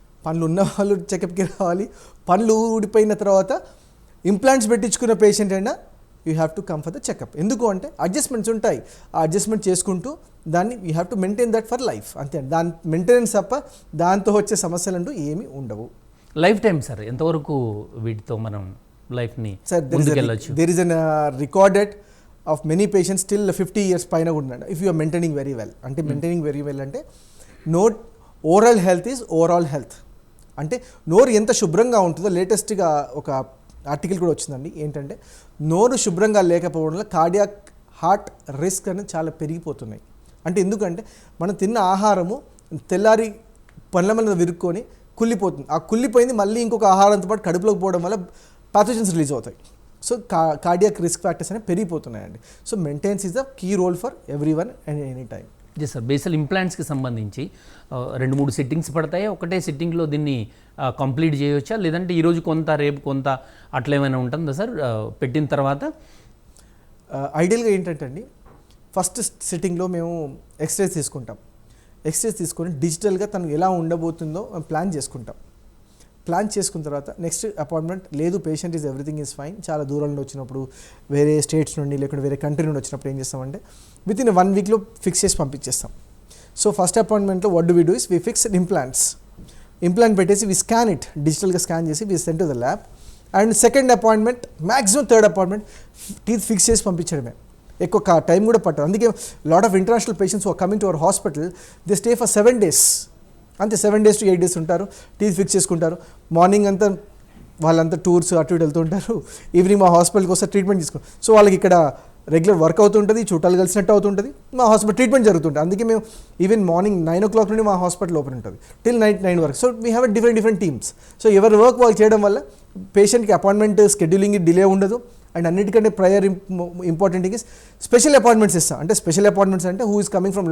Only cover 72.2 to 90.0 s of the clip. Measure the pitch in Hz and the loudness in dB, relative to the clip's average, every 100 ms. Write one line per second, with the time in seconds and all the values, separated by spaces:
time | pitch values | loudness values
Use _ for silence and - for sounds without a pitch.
72.2 | 226 214 165 - 170 143 170 156 208 185 | -4 -4 -8 -6 -8 -4 -4 -2 -2 -2
73.2 | 208 196 165 147 185 180 165 170 165 160 | -4 -6 -6 -2 0 0 -2 -4 -4 -6
74.2 | 156 165 - 180 151 156 190 151 - 127 | -10 -10 -10 -12 -8 -4 -4 -6 -8 -12
75.2 | 110 - - _ - _ _ _ _ _ | -16 -20 -20 _ -20 _ _ _ _ _
76.2 | - 175 208 202 185 165 147 143 139 - | -6 -4 -2 -4 -6 -6 -8 -8 -10 -10
77.2 | 170 - 220 202 147 160 160 185 - 143 | -8 -6 -8 -8 -6 -4 -6 -8 -10 -4
78.2 | 170 190 160 156 175 165 147 131 147 151 | -2 -2 -4 -6 -6 -6 -8 -8 -10 -10
79.2 | 139 - 143 208 175 151 139 147 147 143 | -10 -12 -14 -14 -8 -8 -6 -4 -4 -6
80.2 | 135 143 131 131 135 - - - - 143 | -10 -12 -12 -10 -12 -14 -20 -20 -6 0
81.2 | 147 151 143 156 143 - 143 143 139 139 | 2 2 0 -2 -2 -4 -6 -4 -6 -4
82.2 | 139 143 147 147 156 143 - 131 139 135 | -4 -4 -4 -2 -2 -4 -8 -10 -10 -8
83.2 | 127 135 131 185 - - - - 185 214 | -10 -10 -12 -14 -18 -20 -20 -14 -6 0
84.2 | 240 180 190 196 196 220 196 - 190 - | 2 4 4 2 2 0 -2 -6 -4 0
85.2 | 196 - 139 139 - 117 - - - - | 0 0 -4 -6 -8 -8 -8 -16 -20 -20
86.2 | - - - - 208 202 180 226 214 214 | -20 -20 -20 -2 -2 0 0 0 0 0
87.2 | 196 185 208 170 170 175 165 220 - 175 | 0 -2 0 2 4 4 4 2 0 -2
88.2 | 220 226 220 185 180 175 131 - - - | -2 -2 0 0 0 -2 -2 -2 -4 -4
89.2 | - - - - - - 175 180 | -20 -20 -20 -20 -20 -4 -2 4